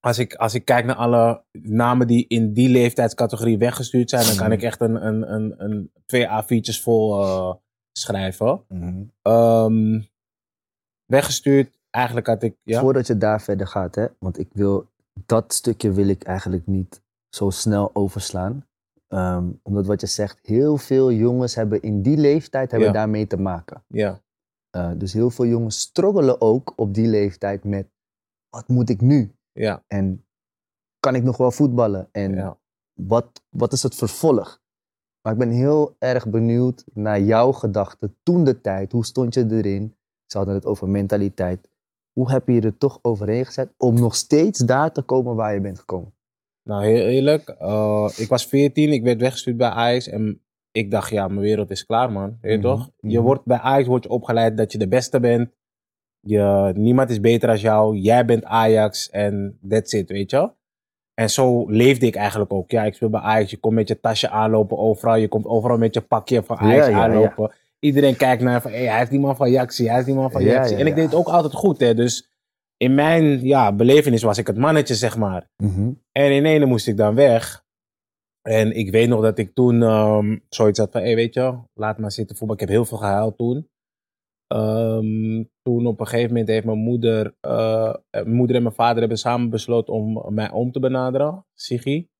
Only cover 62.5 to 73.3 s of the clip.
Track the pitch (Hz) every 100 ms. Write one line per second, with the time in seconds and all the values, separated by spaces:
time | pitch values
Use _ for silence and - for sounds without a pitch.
62.5 | 98 87 117 107 - 113 107 104 110 101
63.5 | 107 113 113 104 117 113 110 - 107 110
64.5 | 110 101 92 110 107 117 113 110 110 107
65.5 | 117 117 120 113 113 - 117 - 123 101
66.5 | - 107 123 143 110 113 110 107 - 107
67.5 | _ _ _ 147 139 139 127 131 123 123
68.5 | 123 120 110 123 110 123 139 139 135 127
69.5 | 131 123 - 117 123 127 135 131 - 104
70.5 | 123 131 107 151 151 160 156 175 175 151
71.5 | - 202 135 120 110 120 - - _ _
72.5 | _ _ _ 127 135 151 165 156